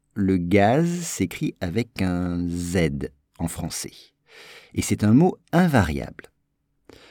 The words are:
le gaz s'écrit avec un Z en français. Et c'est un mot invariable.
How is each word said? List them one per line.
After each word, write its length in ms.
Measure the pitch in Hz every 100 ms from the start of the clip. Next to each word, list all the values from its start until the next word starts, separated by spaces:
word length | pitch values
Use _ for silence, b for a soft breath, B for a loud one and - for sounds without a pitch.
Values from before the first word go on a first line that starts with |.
| _
le 220 | - 95 95
gaz 520 | 87 101 101 135 170
s'écrit 680 | 175 165 - 92 - - -
avec 420 | 90 87 - -
un 460 | 92 87 90 87 87
Z 640 | 87 87 90 80 71 64 _ _ -
en 80 | 82
français. 480 | - 82 - - - - _ _ B B B B
Et 80 | -
c'est 220 | - 101
un 100 | 104
mot 240 | 120 180 - -
invariable. 720 | 170 180 135 82 69 57 - - _ _ _ _ _ _ b b